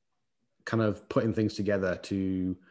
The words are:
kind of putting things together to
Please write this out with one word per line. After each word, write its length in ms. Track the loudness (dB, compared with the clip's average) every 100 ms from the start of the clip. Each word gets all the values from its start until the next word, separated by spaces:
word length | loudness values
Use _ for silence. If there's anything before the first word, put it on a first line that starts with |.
| _ _ _ _ _ _ -2
kind 180 | 2
of 260 | 2 0 -2
putting 240 | 0 2
things 220 | 2 0 0
together 400 | 0 2 0 -2
to 520 | -4 -4 -2 0 -2 -4 -10